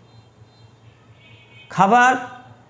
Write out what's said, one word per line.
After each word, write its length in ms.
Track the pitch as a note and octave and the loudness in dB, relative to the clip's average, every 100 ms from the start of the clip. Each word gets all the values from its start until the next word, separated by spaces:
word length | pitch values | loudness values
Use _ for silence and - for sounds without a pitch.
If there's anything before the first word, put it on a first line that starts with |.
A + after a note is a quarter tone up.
| _ - _ _ - _ - _ _ _ _ - - - - - - | _ -20 _ _ -20 _ -20 _ _ _ _ -20 -20 -20 -20 -20 -12
খাবার 460 | - G3 A#3+ B3 B3+ - - - - _ | -4 0 2 2 -2 -8 -20 -20 -20 _